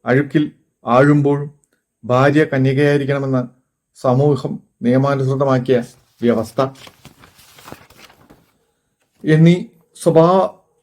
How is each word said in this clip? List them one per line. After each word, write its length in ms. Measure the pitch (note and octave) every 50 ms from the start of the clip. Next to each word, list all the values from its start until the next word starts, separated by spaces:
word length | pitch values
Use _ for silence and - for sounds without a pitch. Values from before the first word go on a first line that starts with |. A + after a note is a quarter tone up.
| -
അഴുക്കിൽ 460 | A#2 B2+ C3+ C#3+ C#3+ - D#3+ D3+ D3 - _ _ _ _ _ -
ആഴുമ്പോഴും 680 | A2+ A#2+ B2+ C#3+ D3 D3 D3 C#3 C#3+ C#3+ C#3+ D3 D3 - _ _ _ _ _ _ _ _ _ -
ഭാര്യ 380 | A2+ B2 B2+ C3 D3 D3 D3+ D#3
കന്യകയായിരിക്കണമെന്ന് 1040 | D#3 D3 C3+ C3 C3 C3+ C3+ D3 C#3+ C#3+ D3 C#3 C3 C#3 C#3 C#3 C3+ C3 B2+ B2 A#2+ - _ _ _ _ _ _ _ _ -
സമൂഹം 580 | - C3 B2 C3 C#3+ D3 C#3+ C3+ - C#3+ - - - _ _ -
നിയമാനുസൃതമാക്കിയ 1000 | - A#2+ B2 C3 C3+ C#3 C#3 C3+ C3+ C3 C3+ C3+ C#3+ C3+ C3 B2+ B2 C3+ B2+ A#2+ A#2 - - _ _ _ _ -
വ്യവസ്ഥ 400 | A#2 A#2 A2+ A2+ A2 A2+ - - C3+ C3+ C3+ - - - - _ - - - _ - - _ _ - _ _ - - - - - - _ _ - - - _ _ _ _ _ _ _ _ _ _ _ _ _ _ _ _ _ _ _ _ _ _ -
എന്നീ 380 | D#3 D#3 D#3 D#3+ E3+ F3 F3+ A3+ - _ _ _ _ _
സ്വഭാവ 540 | - - E3+ D3+ D#3+ D#3+ F3 F#3 F#3+ F#3 - - _ _ _ _ _